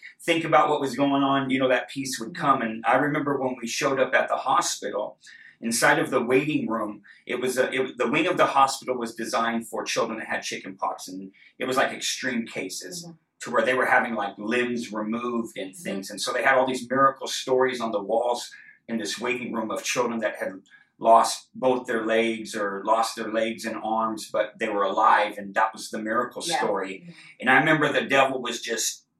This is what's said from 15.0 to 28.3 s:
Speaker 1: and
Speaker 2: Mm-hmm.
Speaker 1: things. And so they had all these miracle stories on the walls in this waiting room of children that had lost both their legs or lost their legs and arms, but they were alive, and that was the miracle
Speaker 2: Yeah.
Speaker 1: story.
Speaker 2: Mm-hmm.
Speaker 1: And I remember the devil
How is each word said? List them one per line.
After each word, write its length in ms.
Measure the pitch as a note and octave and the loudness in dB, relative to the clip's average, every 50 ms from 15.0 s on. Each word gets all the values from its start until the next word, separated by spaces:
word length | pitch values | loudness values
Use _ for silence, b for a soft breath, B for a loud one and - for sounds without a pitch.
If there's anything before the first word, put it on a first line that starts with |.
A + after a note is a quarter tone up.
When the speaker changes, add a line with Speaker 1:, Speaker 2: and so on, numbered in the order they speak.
| G#2+ G#2+ A2+ A#2 A#2+ A#2+ A#2+ A#2 - - - G2+ | -4 -4 -4 -4 -4 -4 -4 -4 -6 -6 -8 -10
Speaker 1:
and 140 | F#2+ F#2+ | -10 -10
Speaker 2:
Mm-hmm. 100 | F#2 - | -12 -12
Speaker 1:
things. 280 | - - G2 G2 G2 - | -10 -8 -8 -6 -8 -8
And 100 | G2+ G2 | -8 -6
so 120 | - B2+ | -6 -4
they 100 | - B2 | -2 0
had 140 | C3+ C3+ C3 | 2 4 4
all 100 | B2+ C3 | 4 4
these 220 | C3 C3 B2 A#2+ A#2+ | 2 0 -4 -4 -2
miracle 380 | C3 C3+ C#3 A2 - - B2 | 2 4 4 4 4 0 -8
stories 540 | - - - - C3+ B2+ B2+ C3 B2+ B2 A#2+ | -6 -6 -6 0 2 4 4 4 2 0 -2
on 100 | A2+ A2 | -4 -2
the 100 | G2+ G2+ | -2 -4
walls 480 | G2 G2 A2+ A2+ A#2+ - - - - - B B B B B B B - | -2 0 0 0 2 0 -2 -2 -6 -12 B B B B B B B -6
in 100 | A2+ G#2+ | -6 -4
this 200 | G#2 G2+ - - | -4 -4 -6 -4
waiting 340 | A#2 B2 B2 A#2+ A#2+ - | -2 -4 -2 -4 -4 -6
room 180 | A2+ A2+ A2 A2 | -6 -6 -4 -4
of 120 | A#2 A2+ | -4 -4
children 380 | - - - C3 A#2+ A#2 A#2 A2+ | -4 -2 0 0 0 0 0 -2
that 160 | G#2+ G#2 - | -2 -2 -2
had 240 | - - F#2+ G2 - b b b b b b b _ | -4 -8 -8 -8 -10 b b b b b b b _
lost 500 | A2+ A2+ C3+ C#3+ - - - - - _ _ | 6 8 8 8 6 4 -2 -6 -10 _ _
both 320 | A2 B2+ B2+ B2+ B2+ B2+ | 0 2 2 2 2 -2
their 180 | - A#2 A2+ A2 | -2 -2 -2 0
legs 480 | A2 A2+ A2+ A2+ A2+ A2+ A2 G2+ - A2+ | 2 2 2 2 2 0 -4 -8 -8 -6
or 280 | A2 G2+ G2 G2 G2 F#2+ | -4 -4 -4 -4 -4 0
lost 320 | - - - A2+ - - | 0 2 2 2 -2 -4
their 160 | A#2+ A2 G#2+ | -6 -6 -2
legs 320 | G#2+ A2+ A2+ A2+ A2 G2 G#2+ | 0 0 0 0 -2 -6 -6
and 120 | A2 G#2+ G#2+ | -6 -6 -4
arms, 480 | A2 A2 A2 A2 A2 A2+ A2 G#2+ - - | -2 -2 0 0 0 0 -2 -4 -8 -4
but 260 | - - - - - G2 | 0 0 0 -2 -2 -4
they 80 | A2+ A2 | -4 -2
were 160 | G#2 G2+ G2+ | 0 0 0
alive, 520 | F#2+ G2 F#2+ F#2+ - - - - - - G#2 | 2 2 4 6 6 6 6 4 0 -2 -8
and 140 | G2+ G2 F#2+ | -12 -4 0
that 180 | - A2+ - | 0 0 0
was 180 | - G#2 - - | 0 -8 -10 -8
the 80 | A2+ G#2+ | -8 -6
miracle 440 | G#2+ A2 A2+ A#2 - - - - - | -4 -2 0 0 -2 -2 -6 -8 -4
Speaker 2:
Yeah. 120 | E3+ - - | -2 -2 0
Speaker 1:
story. 440 | - - - - G2 F#2+ - - | 0 0 -2 -2 -4 -6 -10 -12
Speaker 2:
Mm-hmm. 80 | F3 E3+ B B B B B B | -14 -20 B B B B B B
Speaker 1:
And 100 | - B2 | 2 4
I 80 | C3 - | 4 6
remember 340 | D#3 D#3+ D#3 D3+ C#3 - | 6 4 4 4 2 2
the 100 | - B2 A2+ | 2 0 2
devil 340 | G2+ C3+ C3+ C3 C3+ | 4 4 6 6 4